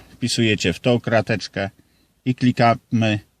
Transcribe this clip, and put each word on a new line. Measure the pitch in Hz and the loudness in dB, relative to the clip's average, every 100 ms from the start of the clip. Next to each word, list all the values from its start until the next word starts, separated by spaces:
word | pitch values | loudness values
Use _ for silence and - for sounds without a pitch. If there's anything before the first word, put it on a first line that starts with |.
| - | -6
wpisujecie | - 120 - 110 101 92 | -8 -6 0 0 2 -2
w | - | -2
tą | 127 120 | 0 0
krateczkę | - 110 - 101 - 101 98 _ _ _ _ _ 127 | 0 0 0 -6 -6 -6 -8 _ _ _ _ _ -6
i | 127 | 0
klikamy | 123 123 117 113 - 117 110 104 - _ | 0 2 2 2 -2 -2 0 -2 -8 _